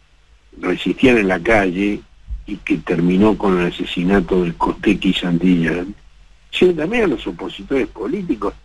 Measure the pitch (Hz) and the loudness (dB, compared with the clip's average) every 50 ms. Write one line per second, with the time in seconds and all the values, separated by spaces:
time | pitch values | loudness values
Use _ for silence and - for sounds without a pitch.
0 | _ _ _ _ _ _ _ _ _ _ - - - 90 87 85 - 95 90 - | _ _ _ _ _ _ _ _ _ _ -16 -6 -2 -2 -2 -2 0 -4 0 4
1 | - 131 123 117 104 95 92 87 85 107 113 107 98 95 87 92 101 104 104 - | 4 4 6 6 4 2 0 0 2 2 2 4 2 2 0 0 -2 -2 -2 -4
2 | - _ _ _ - - - - - - 104 - - - - 82 78 - 90 85 | -8 _ _ _ -12 -12 -12 -10 -8 -10 -12 -10 -4 -2 -2 -2 -2 -2 -2 0
3 | 85 90 90 92 104 110 104 87 - 98 92 90 87 85 85 - 87 - - 87 | 2 2 4 4 4 4 4 2 0 0 2 2 0 -2 -2 -4 -8 -6 -4 -2
4 | 87 90 101 101 90 - 98 90 90 85 82 - - - 87 - - 107 101 87 | 0 2 2 2 2 2 0 0 0 0 -2 -2 -4 -4 -4 -2 0 0 0 2
5 | - 95 90 - - 92 87 85 87 92 90 85 82 80 80 87 90 95 - - | 2 0 0 0 -2 -2 -2 2 2 2 2 4 2 0 -2 -4 -6 -8 -12 -16
6 | - - _ - - _ - _ _ _ - - 190 185 180 160 151 175 226 247 | -18 -20 _ -20 -20 _ -20 _ _ _ 0 2 4 4 4 2 -2 -2 0 0
7 | 220 180 131 - - - 90 85 95 87 - - 98 98 139 135 113 - - - | 0 0 -2 -2 -6 -10 -10 -8 -10 -12 -12 -14 -8 -4 -2 -2 -2 -4 -6 -10
8 | - 110 156 208 190 170 139 107 - 98 - - | -6 -6 -6 -6 -4 -4 -4 -4 -4 -6 -8 -8